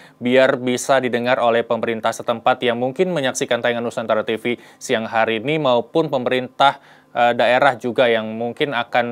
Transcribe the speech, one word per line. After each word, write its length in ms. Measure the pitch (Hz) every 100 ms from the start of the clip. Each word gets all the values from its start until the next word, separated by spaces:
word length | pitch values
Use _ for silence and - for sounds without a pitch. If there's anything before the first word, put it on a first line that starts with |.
| - -
biar 400 | 123 131 131 123
bisa 400 | 127 123 - 135
didengar 400 | 127 117 120 131
oleh 240 | 120 117
pemerintah 480 | 113 113 113 110 113
setempat 480 | 113 117 117 131 123 123
yang 80 |
mungkin 400 | 117 131 131 185
menyaksikan 480 | 165 131 127 135 117
tayangan 240 | 120 120 117
Nusantara 400 | 123 113 110 104
T 80 |
V 240 | 110 123 117 - -
siang 240 | - 113 110
hari 320 | 113 113 113
ini, 240 | 131 156
maupun 480 | 135 120 - 165 156
pemerintah, 720 | 135 120 127 127 - 139 - - - _
eh, 160 | 131 120 120
daerah 400 | 117 127 139 113
juga 320 | 123 123 123
yang 240 | 110 110
mungkin 400 | 110 120 117 143
akan, 320 | 120 - 123 120